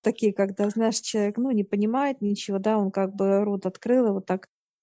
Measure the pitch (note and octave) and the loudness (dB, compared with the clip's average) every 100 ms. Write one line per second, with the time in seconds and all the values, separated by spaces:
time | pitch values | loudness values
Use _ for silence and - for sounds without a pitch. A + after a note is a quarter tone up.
0 | G#3+ - G#3+ G3 G3 F#3+ G#3 A3 A3+ G#3 | -2 0 0 2 -2 0 -2 2 0 -2
1 | - A3 G#3 G#3 C4 A3 G3 G3+ G#3+ B3 | -4 -2 -2 0 0 0 0 0 0 0
2 | C#4+ C4+ G3+ G3+ - G3 G#3 A3 G3 G3 | -2 -2 -2 -2 -2 -2 2 2 0 0
3 | F#3+ G3 G3 G3 G#3 G3+ F#3+ - A3+ B3+ | -2 0 2 2 2 -2 -6 -6 0 2
4 | A#3 G3 - F#3 - _ _ _ | 2 0 -2 -6 -6 _ _ _